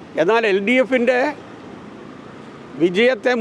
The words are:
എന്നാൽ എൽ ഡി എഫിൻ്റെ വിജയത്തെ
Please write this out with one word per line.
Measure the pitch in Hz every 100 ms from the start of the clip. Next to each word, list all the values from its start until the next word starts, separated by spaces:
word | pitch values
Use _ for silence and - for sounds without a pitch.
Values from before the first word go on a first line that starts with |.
| - -
എന്നാൽ | 170 226 226
എൽ | 196 202
ഡി | 254
എഫിൻ്റെ | 226 254 240 247 277 277 - - - - - - - - - - - - - -
വിജയത്തെ | 170 180 240 254 247 247